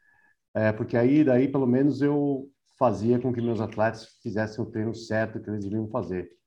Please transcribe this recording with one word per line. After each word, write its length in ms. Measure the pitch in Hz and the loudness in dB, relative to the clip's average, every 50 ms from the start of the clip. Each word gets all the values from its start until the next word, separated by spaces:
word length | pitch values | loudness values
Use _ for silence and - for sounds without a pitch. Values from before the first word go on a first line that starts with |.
| _ _ _ _ _ _ _ _ _ _ - | _ _ _ _ _ _ _ _ _ _ -4
É, 200 | 107 110 107 107 | 0 0 0 0
porque 240 | 110 117 - - | 0 -4 -2 2
aí, 260 | 120 120 127 143 151 147 | 2 4 4 4 4 6
daí, 240 | 131 123 123 135 | 6 4 4 4
pelo 200 | 139 139 139 135 | 2 0 0 2
menos, 340 | 120 120 127 139 147 127 127 | 2 4 4 4 2 2 2
eu 480 | 143 143 147 147 143 143 139 131 - - _ _ _ _ _ | 0 2 2 2 0 0 -2 -4 -6 -12 _ _ _ _ _
fazia 400 | - 135 120 101 92 107 117 123 120 | 0 2 2 2 2 2 2 2 2
com 120 | 120 127 | 2 0
que 100 | 120 120 | -2 0
meus 200 | 117 117 117 104 | -2 -2 0 -2
atletas 560 | 110 101 - 107 107 113 110 - - - _ _ | -2 -4 0 0 0 0 0 -4 -10 -20 _ _
fizessem 400 | - 117 95 107 110 107 - - 110 | -10 -6 -4 -2 -4 -4 -4 -6 -8
o 60 | 110 | -6
treino 240 | - 110 107 117 107 | -4 -4 -4 -4 -6
certo 460 | 113 - - 110 110 113 110 - 107 | -8 -6 -4 -2 -2 -2 -2 -6 -10
que 100 | - 104 | -8 -8
eles 140 | 107 104 98 | -6 -6 -6
deviam 240 | 98 104 110 110 | -4 -4 -4 -4
fazer. 420 | 107 127 123 92 82 92 90 87 - - _ _ | -4 -6 -6 -4 -4 -6 -6 -6 -8 -14 _ _